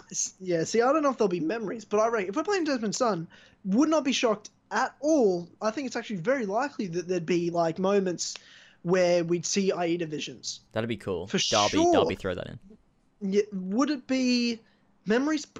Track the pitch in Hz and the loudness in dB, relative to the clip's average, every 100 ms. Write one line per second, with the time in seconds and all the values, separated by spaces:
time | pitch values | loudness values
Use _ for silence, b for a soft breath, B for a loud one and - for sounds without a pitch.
0 | - - - - 185 165 160 220 240 311 | -12 -8 -8 -6 -2 -2 0 2 4 2
1 | 285 240 208 180 151 233 202 233 - 208 | 2 2 0 0 -2 -4 -6 -8 -2 2
2 | 226 233 185 254 320 403 311 254 220 - | 2 0 -2 -2 -2 0 0 -2 -2 0
3 | 240 175 165 B B B 196 208 311 311 | 0 0 -6 B B B 0 4 4 4
4 | 269 247 247 208 - _ - 208 254 - | 2 2 0 0 -6 _ -6 -2 -2 -2
5 | 294 320 214 175 175 - 214 220 262 247 | 2 4 4 2 -4 -6 -4 -4 -4 -6
6 | 226 196 170 277 202 214 277 - 196 170 | -6 -4 0 0 0 -2 -2 -4 -6 -4
7 | 175 185 165 175 175 170 165 160 190 202 | -2 -2 0 0 0 0 0 0 2 2
8 | 185 165 - - B B B B 170 185 | 0 -2 -8 -12 B B B B 0 4
9 | 175 175 170 175 - 208 196 165 175 170 | 4 4 2 -2 -2 0 0 0 0 -2
10 | 160 147 135 120 - - _ 110 117 110 | -4 -6 -8 -10 -12 -12 _ -6 -4 -4
11 | - 87 95 98 - 107 104 - 349 - | -4 -4 -2 -2 0 2 4 4 4 4
12 | - 95 95 90 - - 190 214 _ _ | 2 0 -4 -6 -8 -14 -18 -20 _ _
13 | _ _ 196 202 - 190 185 214 285 285 | _ _ -2 0 0 -4 -4 0 0 -2
14 | - 262 254 247 240 226 b b b _ | -2 0 2 2 0 -4 b b b _
15 | 185 226 285 311 - | 0 2 2 -2 -4